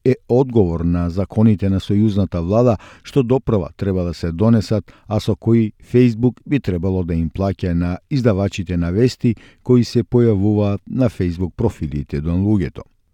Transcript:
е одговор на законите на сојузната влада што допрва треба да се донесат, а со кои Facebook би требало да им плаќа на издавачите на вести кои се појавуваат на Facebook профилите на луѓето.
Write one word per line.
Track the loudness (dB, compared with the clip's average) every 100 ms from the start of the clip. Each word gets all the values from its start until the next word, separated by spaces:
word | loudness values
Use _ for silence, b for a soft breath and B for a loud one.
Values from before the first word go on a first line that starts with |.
е | 0 -2 0
одговор | 0 2 2 2 0
на | 0 0 -2
законите | -4 -4 2 2 4 0
на | -2
сојузната | 0 0 2 0 -2 -4
влада | 0 2 2 0 B B
што | -4 -2
допрва | 2 0 0 -2 -2 -6
треба | -4 -2
да | -2
се | -4 -6
донесат, | 0 4 4 2 -4 -4 b b
а | -4
со | -2 -2
кои | 2 2 0 _ 0
Facebook | 4 4 2 -2 -2 -6
би | -4
требало | -2 -4 -2 -2
да | -2
им | -2 -2
плаќа | -2 -4 -2 -4
на | -2 -2 -6 -4
издавачите | -2 0 0 -2 -4 -6 -4
на | -2
вести | 0 0 0 -2 -2 b b
кои | 0 2
се | 2 -2
појавуваат | 0 2 2 2 2 2 0 -4 -6
на | -2 -2
Facebook | 0 -4 -4 -6 -2
профилите | -4 -4 -8 -6 -6 -6
на | -4
луѓето. | -2 0 0 -2 -8 -20 _ _